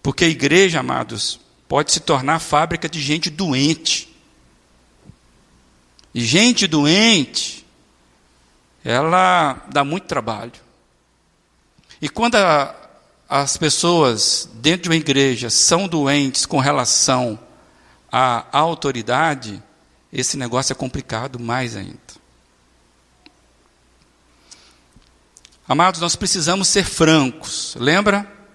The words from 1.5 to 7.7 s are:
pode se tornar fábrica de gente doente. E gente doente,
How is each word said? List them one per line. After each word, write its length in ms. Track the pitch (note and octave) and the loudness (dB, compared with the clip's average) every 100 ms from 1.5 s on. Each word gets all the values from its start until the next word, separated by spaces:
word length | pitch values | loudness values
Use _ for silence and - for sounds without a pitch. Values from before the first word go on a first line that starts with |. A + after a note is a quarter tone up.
| _ _ | _ _
pode 240 | C3+ D#3+ | -2 0
se 80 | - | -2
tornar 400 | - C#3+ C3 D#3+ | 0 0 2 -2
fábrica 500 | - D3 D#3+ E3+ D#3+ | 0 0 0 -4 -6
de 140 | D#3+ | -6
gente 260 | C#3 D#3 E3+ | -4 -2 -4
doente. 880 | D3+ F#3+ C3 C#3+ D#3 - - - _ _ _ _ _ _ _ _ _ - - _ _ _ _ _ _ _ _ _ | -4 -2 0 0 0 -2 -4 -6 _ _ _ _ _ _ _ _ _ -20 -20 _ _ _ _ _ _ _ _ _
E 100 | - | -6
gente 440 | A#2 D3+ A#3 A#3+ F#3+ | 0 2 4 2 0
doente, 960 | D3+ C#3+ F3+ A3+ G#3 C3 - - - - | 2 2 4 4 4 0 -6 -8 -12 -20